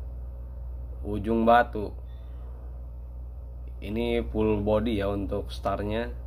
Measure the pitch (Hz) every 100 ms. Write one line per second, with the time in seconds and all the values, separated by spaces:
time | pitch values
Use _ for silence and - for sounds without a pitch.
0 | - - - - - - - - - -
1 | 104 104 101 113 113 120 120 107 95 -
2 | - - - - - - - - - -
3 | - - - - - - - - 98 113
4 | 120 117 117 110 110 104 101 107 113 107
5 | 98 101 95 104 - - 101 98 104 113
6 | 120 117